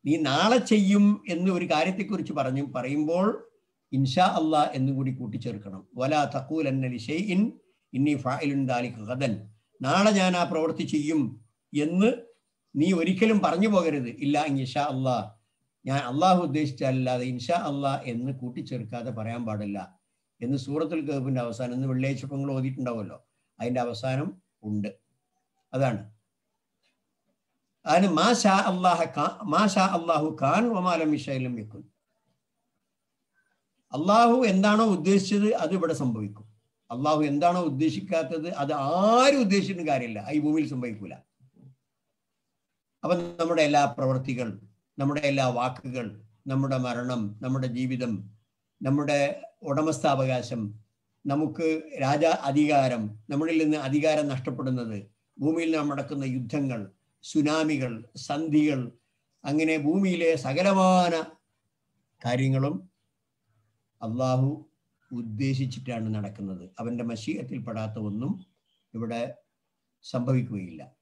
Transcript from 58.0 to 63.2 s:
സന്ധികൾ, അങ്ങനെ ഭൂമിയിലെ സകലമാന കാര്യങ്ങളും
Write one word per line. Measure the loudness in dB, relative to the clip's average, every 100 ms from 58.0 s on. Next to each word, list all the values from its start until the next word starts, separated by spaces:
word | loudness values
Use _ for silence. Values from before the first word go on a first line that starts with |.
| -14 -16
സന്ധികൾ, | -8 -6 2 4 4 0 -4 -12 _ _ _ _ -2
അങ്ങനെ | 0 2 2
ഭൂമിയിലെ | 2 2 2 2 2 2
സകലമാന | 0 2 2 6 6 6 4 0 -4 -14 _ _ _ _ _ _ _ _ -4
കാര്യങ്ങളും | 0 2 2 0 -4 -10 _ _ _